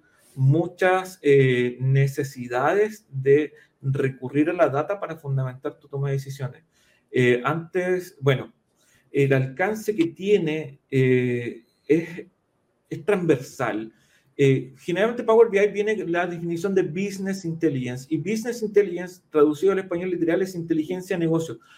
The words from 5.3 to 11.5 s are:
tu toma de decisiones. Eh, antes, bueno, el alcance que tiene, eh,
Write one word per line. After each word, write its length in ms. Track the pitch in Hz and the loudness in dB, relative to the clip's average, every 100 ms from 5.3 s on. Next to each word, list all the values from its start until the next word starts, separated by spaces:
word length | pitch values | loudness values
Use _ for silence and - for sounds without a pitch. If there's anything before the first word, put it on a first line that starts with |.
| 135 131 127 147 - | -2 -4 -6 -10 -12
tu 80 | _ | _
toma 220 | 139 139 | -6 -4
de 80 | 139 | -4
decisiones. 460 | 135 135 131 - _ _ _ _ _ | -6 -10 -10 -12 _ _ _ _ _
Eh, 320 | 123 123 120 | 2 4 4
antes, 720 | 127 165 165 185 180 180 180 - | 0 -4 -4 -4 -2 -2 -4 -2
bueno, 320 | 135 120 107 _ _ _ _ _ _ 143 | 0 0 -4 _ _ _ _ _ _ 0
el 160 | 139 | 2
alcance 640 | 135 131 - 190 214 214 208 | 2 0 -2 -2 -2 -4 -2
que 120 | 165 | -2
tiene, 720 | - 196 202 156 156 147 139 _ | -2 2 2 2 -4 -8 -16 _
eh, 720 | 135 131 127 123 120 120 | 2 4 4 2 -2 -6